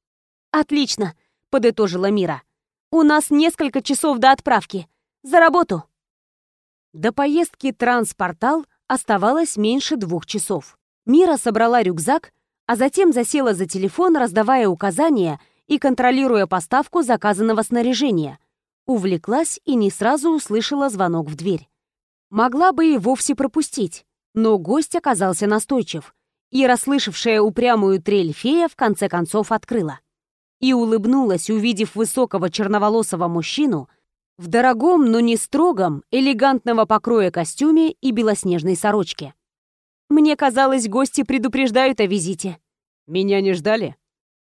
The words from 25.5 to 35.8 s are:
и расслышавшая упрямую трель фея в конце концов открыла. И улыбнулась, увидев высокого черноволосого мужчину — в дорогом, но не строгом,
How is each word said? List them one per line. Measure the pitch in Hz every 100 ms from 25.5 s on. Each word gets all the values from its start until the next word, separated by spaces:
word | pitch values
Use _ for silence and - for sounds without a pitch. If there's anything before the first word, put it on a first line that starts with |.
| 214 - 262 - 156 - _ _ _ _
и | 262 254
расслышавшая | 240 269 277 214 - 233 214
упрямую | 214 - 247 226 196 190
трель | 208 202 170
фея | 147 247 330 339
в | -
конце | 233 196 196
концов | 175 170 214 202
открыла. | 220 - 240 156 127 _ _ _ _ _ _
И | 262
улыбнулась, | 247 226 220 220 269 233 170 -
увидев | 214 233 202 214 208
высокого | 226 262 247 190 175
черноволосого | - 202 208 208 226 214 170 175
мужчину — | 170 160 - 294 160 127 _ _ _ _ _
в | 175
дорогом, | 233 254 233 320 349 247
но | 226
не | 233 226
строгом, | - 285 349 220